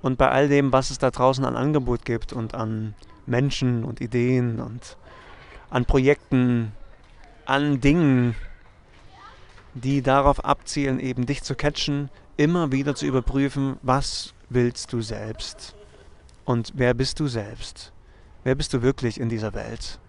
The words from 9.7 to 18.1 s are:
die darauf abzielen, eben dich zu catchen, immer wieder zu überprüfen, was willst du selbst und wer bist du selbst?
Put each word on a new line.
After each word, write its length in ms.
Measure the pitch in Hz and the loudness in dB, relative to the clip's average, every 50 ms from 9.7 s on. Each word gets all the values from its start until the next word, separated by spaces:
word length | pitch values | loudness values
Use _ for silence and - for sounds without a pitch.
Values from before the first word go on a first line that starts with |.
| - | -16
die 280 | 131 117 131 139 139 123 | -6 -2 0 0 0 2
darauf 420 | 135 131 139 139 143 139 - - | 4 4 6 6 4 2 2 2
abzielen, 560 | - 139 - - - - 151 143 135 131 131 | 0 0 0 -2 -8 -4 -2 -2 0 -2 -2
eben 260 | - 131 127 123 123 | -2 -4 -2 -2 -2
dich 160 | 120 143 - - | -2 -2 -6 -4
zu 140 | - 135 | -8 -6
catchen, 520 | - - 147 147 - - - 143 143 143 139 - - - - - | 0 0 -2 0 0 -2 -2 -2 -2 -4 -6 -12 -18 -20 -16 0
immer 340 | - 147 151 170 180 170 147 | 2 2 4 4 2 2 2
wieder 240 | 131 135 139 147 139 | 0 0 0 0 -2
zu 120 | - 143 | -2 -2
überprüfen, 720 | 147 127 127 123 - - 135 139 139 127 143 139 135 131 - - | 0 0 0 0 2 0 2 0 0 0 -2 -2 -2 -4 -4 0
was 520 | 127 127 139 - - - - - - - - - - | 0 2 2 2 -2 -6 -8 -10 -12 -16 -20 -16 -2
willst 440 | 117 123 123 120 120 - - - - | 2 2 2 2 0 -4 -10 -6 -6
du 100 | 117 113 | -6 -4
selbst 720 | 107 110 107 107 110 113 - - - - - - - - - - - - - - - - - - - - - - | -4 -8 -8 -8 -10 -10 -10 -10 -12 -12 -16 -18 -20 -20 -20 -20 -20 -20 -20 -20 -20 -20 -20 -20 -20 -20 -14 -4
und 300 | - 123 120 113 - - | -2 -2 -2 -2 -4 -2
wer 180 | 131 123 123 123 | 0 2 2 2
bist 240 | 120 131 131 - - | 2 0 -2 -2 -2
du 80 | 156 | -4
selbst? 640 | 143 123 113 101 104 117 - - - - - - - - - - - | -2 -2 -4 -6 -8 -10 -12 -12 -12 -12 -16 -20 -20 -20 -20 -20 -20